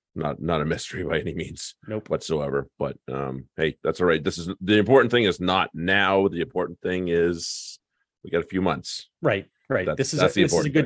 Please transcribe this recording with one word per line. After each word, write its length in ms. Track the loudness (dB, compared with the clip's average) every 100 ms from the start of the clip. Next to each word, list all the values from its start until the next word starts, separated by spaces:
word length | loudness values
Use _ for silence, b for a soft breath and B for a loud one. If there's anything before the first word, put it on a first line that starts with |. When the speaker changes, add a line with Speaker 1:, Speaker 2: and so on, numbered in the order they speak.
| _
Speaker 1:
Not, 260 | -6 -6 -4
not 180 | -2 -2
a 60 |
mystery 380 | -2 -4 -6 -8
by 140 | -4 -4
any 140 | -4
means 420 | -6 -10 -10 -14 -14 -10
Speaker 2:
Nope. 220 | -10 -6
Speaker 1:
whatsoever. 580 | -6 -2 -4 -2 -4 -6 -6
But, 200 | -6 -6 -10
um, 360 | -6 -6 -8 -12
hey, 220 | -2 -2 0
that's 180 | -4 2
all 60 | 2
right. 140 | 2
This 140 | 0 -4
is, 120 | -8 -6
the 180 | 2 4
important 320 | 8 6 6
thing 120 | 4
is 160 | 2 0
not 300 | 0 0 0
now. 540 | -2 2 2 4 4 2
The 140 | 0
important 400 | -4 -4 -4 -6
thing 260 | -4 -2 0
is 720 | 2 2 0 -6 -10 -14 -18 _ _ _ _
we 60 | -4
got 120 | -4
a 40 | -2
few 140 | -2
months. 460 | 0 -2 -6 -14 -16 _
Speaker 2:
Right, 240 | -2 -2 -6 _ -4
right. 160 | -2
Speaker 1:
That's, 120 | -2 -2
Speaker 2:
This 160 | -4
is 60 | 0
Speaker 1:
that's 140 | 2
Speaker 2:
a, 20 |
Speaker 1:
the 60 | 4
Speaker 2:
this 80 | 4
is 20 |
a 40 | 4
Speaker 1:
important 160 | 2
Speaker 2:
good 80 | 0